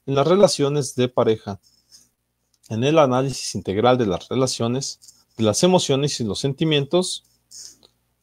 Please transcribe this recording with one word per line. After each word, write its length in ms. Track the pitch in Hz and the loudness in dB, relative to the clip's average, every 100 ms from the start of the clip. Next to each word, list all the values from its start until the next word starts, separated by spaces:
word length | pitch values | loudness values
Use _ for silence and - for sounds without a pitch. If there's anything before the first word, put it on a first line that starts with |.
| - | -4
en 100 | 135 | 0
las 120 | 147 | 2
relaciones 680 | 190 196 - 139 147 127 - | 4 4 4 0 0 -4 -2
de 140 | 123 | 0
pareja, 500 | - 110 110 - 98 _ _ _ - _ _ _ _ _ _ _ | 2 2 0 -4 -12 _ _ _ -20 _ _ _ _ _ _ _
en 140 | 110 | -4
el 160 | 131 160 | 2 4
análisis 560 | 143 127 135 131 - 107 | 4 2 -2 -6 -8 -8
integral 420 | 90 98 117 127 | -4 0 2 4
de 80 | 110 | 2
las 240 | 85 - | -2 -4
relaciones, 720 | 113 131 - 117 127 139 - - _ _ - | -2 -2 -2 -4 -4 -8 -14 -20 _ _ -2
de 80 | |
las 200 | 110 104 | 0 2
emociones 560 | 180 180 - 135 143 - | 2 2 2 -2 -2 -4
y 40 | 113 | -6
los 140 | 92 | -4
sentimientos, 840 | 139 135 160 151 139 175 185 - - _ _ - - - _ _ _ _ | -6 -2 -2 0 0 -2 -2 -8 -16 _ _ -20 -20 -20 _ _ _ _